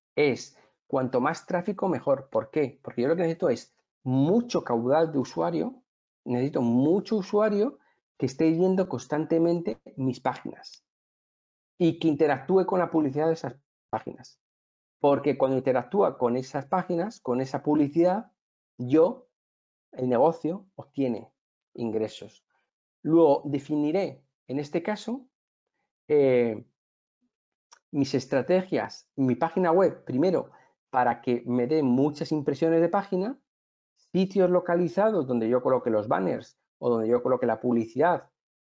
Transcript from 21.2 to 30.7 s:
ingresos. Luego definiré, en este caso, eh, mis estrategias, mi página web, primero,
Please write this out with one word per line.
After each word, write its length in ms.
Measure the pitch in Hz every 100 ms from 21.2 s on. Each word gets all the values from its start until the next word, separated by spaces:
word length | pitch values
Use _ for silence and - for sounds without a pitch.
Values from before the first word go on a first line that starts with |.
| - _ _ _ _
ingresos. 720 | - 117 107 107 - 101 - _ _ _ _ _ _
Luego 380 | 151 165 156 139 147
definiré, 760 | 139 139 151 147 185 175 - _ _ -
en 120 | 135
este 240 | 143 170
caso, 440 | 214 208 - 254 - _ _ _ _ _ _ _ -
eh, 600 | 147 135 123 117 107 - _ _ _ _ _ _ _ _ _ _ - _
mis 240 | 147 135
estrategias, 960 | 135 - 135 123 185 185 123 104 - _ -
mi 180 | 131
página 380 | 120 165 190 175
web, 320 | 175 180 -
primero, 460 | - 127 180 160 - - _